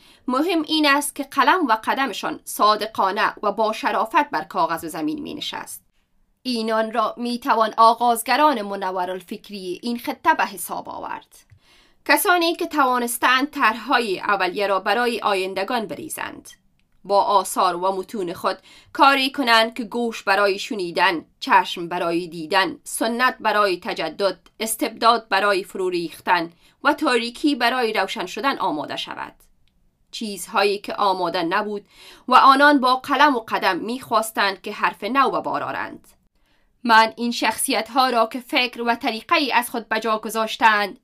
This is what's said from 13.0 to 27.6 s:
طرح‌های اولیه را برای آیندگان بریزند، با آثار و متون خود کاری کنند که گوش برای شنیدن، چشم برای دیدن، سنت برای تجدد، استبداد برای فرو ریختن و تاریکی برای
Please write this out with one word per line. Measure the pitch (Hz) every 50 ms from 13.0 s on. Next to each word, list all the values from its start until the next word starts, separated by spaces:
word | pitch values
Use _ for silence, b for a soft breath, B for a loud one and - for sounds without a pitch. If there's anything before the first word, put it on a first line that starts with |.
| 240 240 - - 311 262 254 262 285 294
طرح‌های | - 285 240 214 226 233 214 247 262 247 240 202 180 -
اولیه | - - 202 190 185 180 175 202 196
را | 202 196 185
برای | 196 208 202 240 247 240 240 -
آیندگان | - 208 202 185 190 190 190 - 196 - 254 233 208
بریزند، | - - - - - - - - - - - - - - _ _ _ _ _ _ _ _ _ -
با | 185 202 196
آثار | - - 208 190 196 - - 254 196 180 175
و | 175 185 196
متون | 196 190 - - - 214 180 170
خود | 160 - - 190 196 - B B B B B B
کاری | - - 294 269 277 269 262 269
کنند | - 285 269 233 233 226 - - 233
که | 254 226
گوش | 185 - 240 240 226 220 -
برای | - 202 190 202 202 202 190 196
شنیدن، | - - 240 202 180 170 160 180 175 190 175 151 - _ _ -
چشم | - 269 220 190 185 - - 185 170 165
برای | 175 180 180 170 170 175 180
دیدن، | 165 175 170 156 156 196 190 190 165 - - -
سنت | - - - 254 226 240 240 254 247 247 -
برای | 208 214 208 208 208 196 175 175
تجدد، | - 202 175 190 160 160 151 - 196 185 180 _ _ _ _ -
استبداد | 220 220 - - 294 233 226 - 240 226 233 226 220 -
برای | 196 190 208 202 202 175 170
فرو | - - 196 185 185
ریختن | 180 175 170 160 - - - 208 180 170 165 170 b b b b b b -
و | 277
تاریکی | 302 - 302 269 247 233 233 233 240 - - 294 285
برای | 240